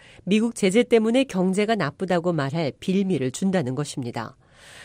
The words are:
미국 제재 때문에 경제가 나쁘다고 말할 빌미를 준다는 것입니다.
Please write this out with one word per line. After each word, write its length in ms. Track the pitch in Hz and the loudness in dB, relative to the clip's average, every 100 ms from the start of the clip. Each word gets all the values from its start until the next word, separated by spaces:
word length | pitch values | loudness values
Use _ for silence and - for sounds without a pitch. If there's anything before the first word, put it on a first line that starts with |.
| - - | -20 -10
미국 300 | 175 208 233 | 0 2 2
제재 280 | - 196 214 | 0 2 4
때문에 420 | 240 226 220 254 | 4 4 4 2
경제가 500 | 269 190 185 190 208 | 0 0 0 0 0
나쁘다고 600 | 220 147 - 185 175 180 | 0 -2 -4 -2 0 0
말할 380 | 160 135 160 143 - | 0 -2 -2 -4 -4
빌미를 500 | - 190 190 147 131 | -2 0 0 0 -2
준다는 440 | - 190 185 127 | -2 -2 0 -2
것입니다. 640 | 131 143 - 120 120 110 - _ _ - - | -4 -6 -6 -8 -8 -10 -14 _ _ -20 -20